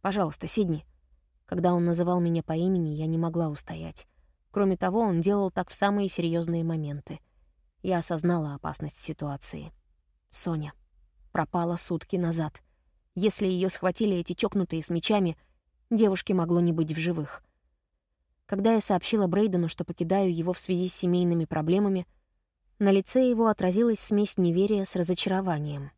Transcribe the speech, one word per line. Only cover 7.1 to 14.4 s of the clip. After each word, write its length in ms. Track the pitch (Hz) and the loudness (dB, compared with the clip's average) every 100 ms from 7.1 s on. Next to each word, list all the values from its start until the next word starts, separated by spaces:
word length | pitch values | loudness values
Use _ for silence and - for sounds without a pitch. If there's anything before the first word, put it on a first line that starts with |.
| - _ _ _ _ _ _ | -18 _ _ _ _ _ _
Я 160 | 185 180 | -2 -2
осознала 560 | 165 165 170 175 151 | -2 -2 0 0 -2
опасность 440 | 143 156 - 151 - | -6 -8 -8 -10 -8
ситуации. 720 | - 156 147 139 - 151 151 - _ _ _ _ _ | -8 -6 -8 -6 -8 -8 -12 -20 _ _ _ _ _
Соня 420 | - - 160 151 - _ _ _ _ - | -10 -4 -4 -6 -12 _ _ _ _ -8
пропала 460 | - 156 185 170 170 | -4 -2 -2 -2 -2
сутки 400 | - 170 - 175 | -2 -4 -4 -2
назад. 440 | 170 165 156 - _ _ _ _ _ | 0 0 -4 -6 _ _ _ _ _
Если 320 | - 208 - 196 | -2 0 2 0
её 220 | 180 190 | 0 0
схватили 480 | - 185 180 220 185 | 0 -2 0 0 0
эти 160 | 170 | -2
чокнутые 500 | 175 | -2